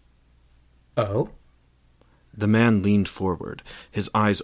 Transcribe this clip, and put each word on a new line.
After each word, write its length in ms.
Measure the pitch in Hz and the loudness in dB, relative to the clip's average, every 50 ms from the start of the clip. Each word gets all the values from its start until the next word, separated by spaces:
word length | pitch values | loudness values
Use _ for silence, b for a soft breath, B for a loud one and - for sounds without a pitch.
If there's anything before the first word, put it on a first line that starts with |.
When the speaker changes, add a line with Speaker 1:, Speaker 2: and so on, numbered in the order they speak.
| _ _ _ _ _ _ _ _ _ _ _ _ _ _ _ _ _ _ - | _ _ _ _ _ _ _ _ _ _ _ _ _ _ _ _ _ _ -6
Speaker 1:
"Oh?" 320 | 127 110 98 98 123 - - - - _ _ _ _ _ _ _ _ _ _ _ _ _ _ _ _ _ _ - | -4 -4 -2 -2 -4 -4 -4 -8 -20 _ _ _ _ _ _ _ _ _ _ _ _ _ _ _ _ _ _ -10
Speaker 2:
The 120 | 104 104 104 | -4 0 2
man 340 | 110 113 117 117 110 101 92 | 4 4 4 4 4 2 2
leaned 260 | 101 104 101 92 - | 2 2 2 2 0
forward, 540 | - - 95 92 85 - - - - - - B B B B B | -4 -6 -4 -4 -4 -4 -8 -12 -14 -14 -16 B B B B B
his 220 | B 107 98 - - | B -6 -4 -2 0
eyes 300 | 107 107 104 101 - | 0 2 2 2 0